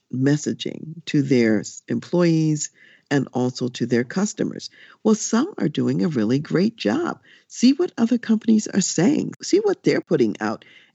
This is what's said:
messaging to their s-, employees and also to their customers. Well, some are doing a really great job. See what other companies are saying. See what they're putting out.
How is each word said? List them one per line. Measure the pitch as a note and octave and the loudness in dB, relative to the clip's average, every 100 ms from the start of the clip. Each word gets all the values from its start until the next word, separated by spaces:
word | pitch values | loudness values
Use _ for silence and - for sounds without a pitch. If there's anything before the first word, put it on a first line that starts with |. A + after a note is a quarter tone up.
| _ | _
messaging | B2+ C3+ D3 - - - - D#3 D#3+ - | -2 0 0 -2 -6 -8 -10 -14 -14 -2
to | D3+ | 0
their | C3+ B2 A2+ G#2 | 2 4 4 2
s-, | G2+ - - | -2 -12 -8
employees | A#2 - F3 E3+ D#3+ D#3 D3+ - _ - - - | -8 -2 2 4 4 2 0 -4 _ -20 -18 -4
and | C#3+ C3 | -2 -2
also | B2 B2+ - C3+ | -2 -2 -2 -6
to | - A#2+ | -4 -2
their | A#2+ | 0
customers. | B2 F#3+ G#3 - E2+ - - - - _ | 0 -2 -4 -2 -6 -6 -14 -18 -20 _
Well, | A3 G#3+ | 0 0
some | - A3+ F4 - | 0 0 -2 -2
are | F3 | -4
doing | D3 B2 D3 | -2 -2 0
a | G3 | 0
really | C3+ G#2+ C3+ | 0 0 0
great | D#3+ D#3 G#3 - | 0 0 0 0
job. | G2+ C4+ E4 - _ - _ | -2 0 -2 -6 _ -20 _
See | - B3 | 2 4
what | C#4+ F4+ - | 4 0 0
other | A#3 A#3+ | 0 0
companies | - A3 - G#3+ - | 0 0 4 2 2
are | - | -2
saying. | - - F#3 - - - | 0 2 2 2 -2 -8
See | - F4+ | 0 0
what | G#4+ F#4 | 2 0
they're | - - | 0 0
putting | - D#3+ A2+ - | 0 0 0 0
out. | G#2+ G#2+ - - _ | -6 -6 -12 -20 _